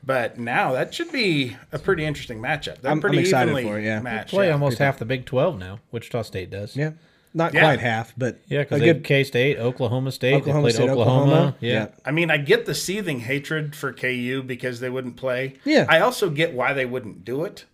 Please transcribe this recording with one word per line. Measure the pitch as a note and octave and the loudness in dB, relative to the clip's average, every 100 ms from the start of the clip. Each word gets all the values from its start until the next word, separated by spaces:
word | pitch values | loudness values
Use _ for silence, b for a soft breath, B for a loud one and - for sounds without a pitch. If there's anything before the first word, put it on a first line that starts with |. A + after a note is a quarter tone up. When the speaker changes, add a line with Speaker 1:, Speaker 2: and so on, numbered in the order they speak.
Speaker 1:
But | - C3 A2 - | -2 -2 -2 -4
now | A#2+ C#3 F#3 | -4 0 0
that | C3 - | 0 -4
should | - E4+ | -6 -6
be | D4+ G#3 D3+ B2 G#2+ - | -2 0 0 -2 -8 -12
a | D3 | -8
pretty | - F3 | -2 0
interesting | D3+ C#3+ - A2 | -2 -6 -10 -8
matchup. | B2 D3 - - | -6 -6 -6 -6
They're | C3 | -2
Speaker 2:
I'm, | D3+ | 0
I'm | |
Speaker 1:
pretty | - - | 2 2
Speaker 2:
excited | F3+ F#3 A#2 | 4 4 2
Speaker 1:
evenly | - | 0
Speaker 2:
for | A2+ G#2 | -2 -2
it, | |
yeah. | G#2+ A2 | -2 -2
Speaker 1:
matched, | B2 A2+ G2 | -4 -6 -2
Speaker 3:
Play | F#3 F#3+ | 2 2
Speaker 1:
yeah. | |
Speaker 3:
almost | D3 C#3+ A#2+ | 2 0 2
half | C#3 C3 | 0 0
the | |
Big | A2+ C3 | -4 -4
Twelve | B2 B2+ E3+ A#2+ | -2 0 0 -2
now. | F2+ G#2 _ | -10 -14 _
Wichita | A#2 - A#2+ | -12 -6 -6
State | G#2+ G2 F#2 | -6 -8 -8
does. | F#2+ G#2 C3 | -10 -8 -4
Speaker 2:
Yeah. | D3+ D#3 b b b | -6 -6 b b b
Not | D#3+ E3 | -2 0
Speaker 1:
Yeah. | C#3+ | 4
Speaker 2:
quite | F3+ B2 | 4 4
half, | A#2+ A2+ A2+ - | 0 -2 -4 -4
but | B2 - _ | -6 -6 _
Speaker 3:
Yeah, | C#3 | -4
'cause | C#3+ D3 | 0 4
Speaker 2:
a | |
Speaker 3:
they | D#3+ | 4
have | D#3+ | 4
Speaker 2:
good | |
Speaker 3:
K-State, | - C#3 C3+ B2 C3+ A2 | 2 2 2 2 0 2
Oklahoma | A#2 C3 B2 B2+ C3+ | -2 -2 -2 0 -4
State, | - B2+ C#3 | -2 2 2
Speaker 2:
Oklahoma | C#3+ D3 A#2+ | 2 2 2
Speaker 3:
they | |
played | |
Speaker 2:
State, | A2+ B2 | 4 2
Speaker 3:
Oklahoma. | C3 A2+ C3 C#3+ | 4 4 6 6
Speaker 2:
Oklahoma. | D#3 - - | 6 4 0
Speaker 3:
Yeah. | A#2 | -2
Speaker 2:
Yeah. | A#2+ G#2 _ | 0 -2 _
Speaker 1:
I | - | -4
mean, | D3+ E3+ | -2 2
I | D3+ | 0
get | C#3+ A#3 A#3 | 2 2 2
the | |
seething | C#3+ - G3+ F3+ C3 | -6 -4 -4 -4 -6
hatred | A2+ C#3+ C#3+ D#3 D3+ | -4 -4 -2 -4 -4
for | D3 C#3 | -6 -8
K | B2+ B2+ | -4 -4
U | B2+ B2 C3 | -2 -4 -4
because | C3 B2 B2+ A#2 | -6 -6 -6 -6
they | B2+ | -6
wouldn't | B2+ B2+ A#2+ | -6 -8 -6
play. | C3 B2 C3 - | -4 -2 -4 -6
Speaker 2:
Yeah. | C#4 D4+ C#3+ | 2 4 6
Speaker 1:
I | D#3+ | 6
also | G#3+ B3 F#3+ | 6 2 -2
get | C#3+ E3 | 0 0
why | B2 B2+ | 0 -2
they | C#3 B2+ | 0 -2
wouldn't | B2+ A2+ - | -4 -8 -14
do | G2 C3 | -8 -6
it. | F#3 G3 - | -6 -10 -20